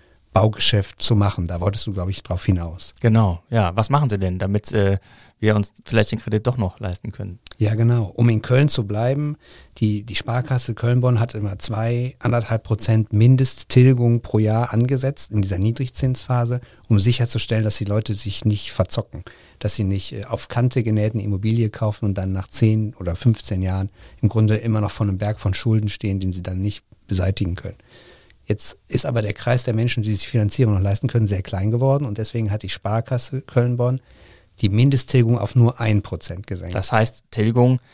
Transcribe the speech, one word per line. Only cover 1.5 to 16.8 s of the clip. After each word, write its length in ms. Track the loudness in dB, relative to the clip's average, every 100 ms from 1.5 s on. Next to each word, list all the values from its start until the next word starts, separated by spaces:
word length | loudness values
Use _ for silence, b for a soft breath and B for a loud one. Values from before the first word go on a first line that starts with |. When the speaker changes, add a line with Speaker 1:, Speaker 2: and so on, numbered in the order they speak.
| -2
Speaker 1:
wolltest 260 | -2 -2 -6
du, 60 |
glaub 160 | -4 -4
ich, 120 | -6
drauf 240 | -6 -4 0
hinaus. 480 | 0 0 -10 -16 -2
Speaker 2:
Genau, 420 | 2 4 4 0 -2
ja. 240 | 0 0 0
Was 120 | 0
machen 200 | 2 0
sie 100 | 0
denn, 180 | -2 -2
damit, 360 | -2 -2 0
äh, 240 | 0 2 0 B B B B
wir 160 | 0 2
uns 160 | 0 -6 -2
vielleicht 260 | 0 0
den 80 | -2
Kredit 260 | -2 -2 -2
doch 120 | -2
noch 240 | -4 -4
leisten 320 | -8 -8 -10
können? 260 | -12 -12 -14 -14 -2
Speaker 1:
Ja, 160 | -2 2
genau. 360 | 2 2 0
Um 140 | 2 2
in 140 | 2
Köln 260 | 2 2 4
zu 180 | 2 -2
bleiben, 520 | -2 -2 -2 -4 -8 B B B -2
die, 260 | 0 0
die 120 | -4 -6
Sparkasse 580 | -4 -4 -2 -2 -4
Köln-Bonn 480 | -4 0 2 2 2
hat 140 | 0 -4
immer 220 | -6 -4
zwei, 600 | -4 -2 -2 -2 -4 -4
anderthalb 440 | -2 -2 0 -4
Prozent 500 | -2 -2 2 2 2
Mindesttilgung 1080 | 4 6 6 2 -2 0 6 6 6 2 0
pro 200 | 0 0
Jahr 340 | 2 2 0
angesetzt 580 | 0 0 0 -2 -4 -4
in 100 | -2
dieser 160 | -2 0
Niedrigzinsphase, 1040 | 0 0 -4 -2 -2 -2 -2 -2 0 -4 B B